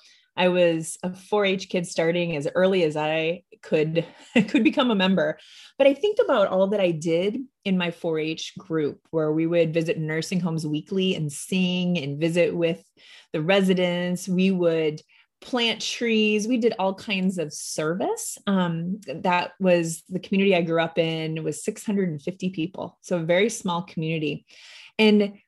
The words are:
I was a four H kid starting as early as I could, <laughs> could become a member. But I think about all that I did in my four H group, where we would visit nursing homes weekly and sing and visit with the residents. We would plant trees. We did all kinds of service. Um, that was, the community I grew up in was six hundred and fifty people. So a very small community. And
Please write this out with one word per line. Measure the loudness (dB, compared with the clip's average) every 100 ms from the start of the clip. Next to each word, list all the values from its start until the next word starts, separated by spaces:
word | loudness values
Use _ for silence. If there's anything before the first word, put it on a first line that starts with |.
| -14 _ _ 0
I | 2
was | 4 4 2 -4 -8
a | -8
four | -10 -4 0 0
H | 0 -2
kid | -4 -4
starting | -2 0 0 0 -2
as | -2 2
early | 2 4
as | 2 0
I | -2 0 -2 -4 -10 -20
could, | -2 0 2 0 -4 -8 -2 2
<laughs> | 4
could | 4
become | 2 2 0
a | 2
member. | 2 2 0 -4 -12 -20 -8 2
But | 4
I |
think | 4 2 2
about | 2 2 2
all | 2 0
that | 2
I | 0
did | 0 0 0 0 -4 -8 _ -2
in | 0
my | -2
four | -4 -4 -2
H | -4 -6 -10 -14
group, | -4 -2 -2 -4 _
where | -2 0
we | 0 2
would | 2 2
visit | 2 0 -2
nursing | -2 -4 -2 -2
homes | -2 -2 -2
weekly | -4 -4 -2 0 -2
and | -4
sing | -8 -4 0 0 0 0 -2
and | -4 -2
visit | 0 2 2 2
with | -2 -2 _ _ -20 -20 -8
the | -4
residents. | 0 2 4 2 2 0 -2 -4 -2
We | 0 2
would | 2 2 2 0 -4 -10 _ _ _
plant | -6 -2 0 -2
trees. | -6 -4 0 2 4 2 0
We | 0
did | 0 0
all | -2
kinds | -4 -6 -2 -2 -2
of | -6
service. | -8 -10 -4 -4 -2 -4 -4 -8 -8 -2
Um, | 0 0 -2 -4 -8 -8
that | -4 0 0 -2 -2
was, | 2 4 2 -6 -8
the | -10
community | -2 0 4 4
I |
grew | 2 0
up | 0 0
in | -2 -2 -4 -4
was | -6 -6 -6
six | -8 -4
hundred | -2 -2
and | -4
fifty | -8 -6 -6
people. | -4 -6 -6 -12 -12
So | -6 -2
a |
very | 2 2 2
small | 0 -4 -4
community. | -6 -6 -4 -2 -4 -6 -12 -20 -20 -20 -8 2
And | 4 6 2 -4